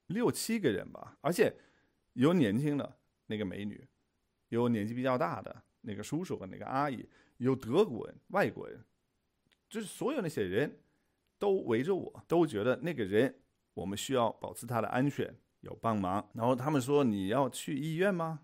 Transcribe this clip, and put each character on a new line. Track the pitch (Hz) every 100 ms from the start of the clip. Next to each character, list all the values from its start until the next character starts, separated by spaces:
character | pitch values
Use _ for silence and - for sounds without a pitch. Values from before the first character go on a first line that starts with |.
| _
六 | 190 220
七 | 123 - 226
个 | 156
人 | 98 101
吧， | - - -
而 | 143
且 | 180 190 - _ _ _ _ _
有 | - 139
年 | 180 113 110
轻 | 151 143
的 | - - _ _ -
那 | 107
个 |
美 | 98 95 104
女， | - - _ _ _ _ _ _
有 | 117 120
年 | 117 104
纪 |
比 | 120
较 | 131 127
大 | 170 120
的 | 101 - _ _
那 | 117
个 | 98
叔 | 107 147
叔 | 180 113
和 | 95
那 | 98
个 | 107
阿 | 131 147
姨， | 127 - _ _ _
有 | 120
德 | 135 107 147 214
国 | 113 -
人、 | - _
外 | 190 143
国 | - 50
人， | 55 - _ _ _ _ _ _ _ _
就 | 226
是 | 202
所 | - 196
有 | 302
那 | 170
些 | -
人 | 95 98 185 - _ _ _ _ _ _
都 | 202 196 -
围 | 117
着 | 143
我， | 185 110 - -
都 | 170 156
觉 | 101
得 | 110 -
那 | 175
个 | 151
人 | 98 104 262 - _ _ _
我 | - 92
们 | 101
需 | -
要 | 127 113
保 | - -
持 | - 120
他 | 120
的 | 107
安 | 123 139
全， | - 107 - _ _
有 | - 101
帮 | 117 110
忙。 | 92 98 -
然 | - 117
后 | 127
他 | 139
们 | 147
说 | 123 147 127
：“你 | 101 95
要 | 120 131
去 | - - 143
医 | 156 160
院 | 196
吗？” | 180 165 160